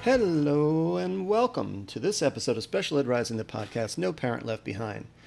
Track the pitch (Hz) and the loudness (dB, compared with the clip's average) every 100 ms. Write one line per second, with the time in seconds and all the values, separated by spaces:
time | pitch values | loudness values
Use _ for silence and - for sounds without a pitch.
0 | 233 262 202 160 147 147 151 156 165 175 | 4 4 4 4 4 4 4 4 2 0
1 | 185 190 185 214 240 - 101 101 98 - | -2 -4 0 2 2 0 -4 -6 -8 -2
2 | 143 208 143 - - 117 - 196 185 147 | -2 2 0 0 -2 -2 0 -4 0 0
3 | 127 123 113 113 107 113 104 117 110 - | 2 0 0 -4 -4 -6 -6 -4 -4 -2
4 | 185 160 123 117 117 110 - 101 113 104 | -4 -2 -2 -2 -4 -6 -6 -6 -6 -6
5 | - - | -12 -18